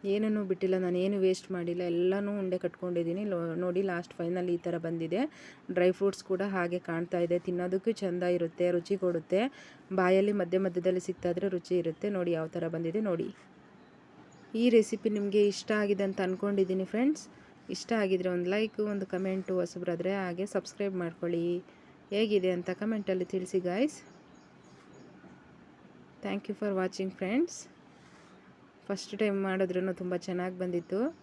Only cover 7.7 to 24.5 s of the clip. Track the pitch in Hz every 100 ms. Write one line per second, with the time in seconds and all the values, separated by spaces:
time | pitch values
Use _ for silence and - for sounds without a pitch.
7.7 | 190 226 220 196 175 180 175 170 - 175
8.7 | 175 170 196 180 170 160 185 254 - -
9.7 | - - 190 180 190 202 202 175 185 190
10.7 | 175 175 180 - 185 180 175 196 180 -
11.7 | 180 165 160 208 202 175 165 160 175 165
12.7 | 165 165 185 214 170 170 - - - -
13.7 | - - - - - - - - 220 240
14.7 | 233 214 220 220 208 202 202 208 196 -
15.7 | 214 208 196 196 196 185 185 202 202 185
16.7 | 190 185 214 262 302 - - - - -
17.7 | 185 - 226 202 185 180 180 180 202 220
18.7 | - 208 202 190 185 190 190 185 185 175
19.7 | 175 180 170 185 196 185 175 202 202 -
20.7 | - 202 190 170 170 170 170 170 175 -
21.7 | - - - - 202 220 202 185 180 180
22.7 | 180 208 220 202 185 180 190 185 190 180
23.7 | 185 285 - - - - - -